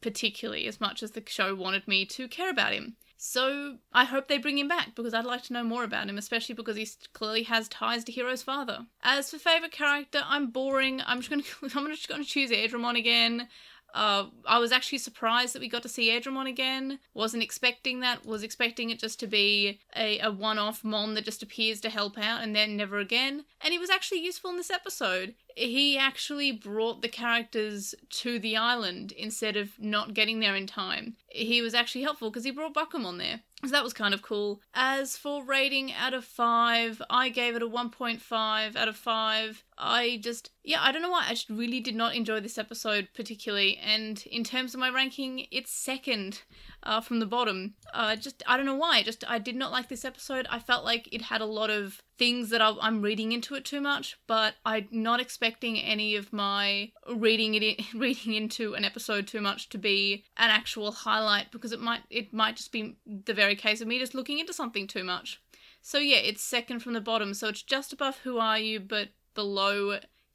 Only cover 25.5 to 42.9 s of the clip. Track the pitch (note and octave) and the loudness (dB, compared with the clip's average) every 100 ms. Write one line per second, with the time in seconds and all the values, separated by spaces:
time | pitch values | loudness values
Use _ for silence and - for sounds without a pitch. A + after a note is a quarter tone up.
25.5 | - A#3+ B3 C#4+ C#4 C4+ C4+ - C#4+ C#4+ | -4 0 2 4 4 2 0 -4 -2 -2
26.5 | A3+ G3+ G#3 A3+ A3+ A3+ A3+ A#3+ A#3 A#3 | -2 -4 -2 -2 -2 -6 -4 0 0 0
27.5 | A3+ G#3+ G#3 G3+ - - - B3 A#3+ G#3+ | -2 -2 -4 -8 -12 -10 -6 -2 -2 0
28.5 | A3 A#3 B3 G3+ F3+ G3 - G#3+ A3 G#3+ | 0 2 2 -2 -4 -10 -10 -10 -4 -2
29.5 | G3+ G3+ - G#3+ G#3 G#3+ G#3+ G#3+ A3 G#3+ | -2 -4 -6 -2 0 0 0 2 2 2
30.5 | G3 G3 - F#3 - A3+ A3+ - - A3+ | 0 -2 -4 -2 -2 -4 -12 -12 -6 2
31.5 | A#3+ A#3 A#3 A#3+ B3+ C#4 D4 A3 A#3 A#3+ | 2 4 2 0 0 -2 -2 -4 -4 -4
32.5 | C4+ D#4 D4+ D#4 E4 G3+ F3 - A3+ - | -4 -2 -2 -2 -2 -4 -4 -4 -6 -10
33.5 | - F#3 C#4+ A#3+ - G#3 G3 - G#3 G#3 | -10 0 0 0 0 0 0 0 0 0
34.5 | G3+ _ - C4 C4+ C4+ - C#4+ C#4+ B3+ | -2 _ 0 2 2 -2 -4 -4 -4 0
35.5 | C4+ C#4 C4+ C4+ - B3+ C4 A#3+ - A#3 | 2 4 2 -2 -2 -2 -2 -6 0 4
36.5 | A#3 A#3 A#3 A#3 A3+ - B3 B3+ B3 A#3+ | 6 6 4 2 -2 0 2 4 2 0
37.5 | A#3 A#3 A#3 A#3+ - A#3+ A#3 - A3+ A3 | 0 -2 -2 -4 -2 -2 -2 -2 0 2
38.5 | G#3+ A3 A#3 A3+ G#3+ - A3 A3 A3 A3 | 2 0 0 0 0 0 2 2 2 0
39.5 | A3 - - - A#3 A#3+ A#3+ A3 A#3 - | -6 -16 -6 0 2 2 0 -4 -6 -10
40.5 | _ - - C4+ C#4 F4 F4 C4+ A#3 - | _ -2 2 4 4 2 2 2 -2 -4
41.5 | G#3+ A#3 B3+ B3+ A3+ A#3 A#3+ A3+ A3 G3+ | -4 -2 -2 -2 0 0 0 0 -2 -4
42.5 | - G#3+ A#3 A3+ | -6 -8 -6 0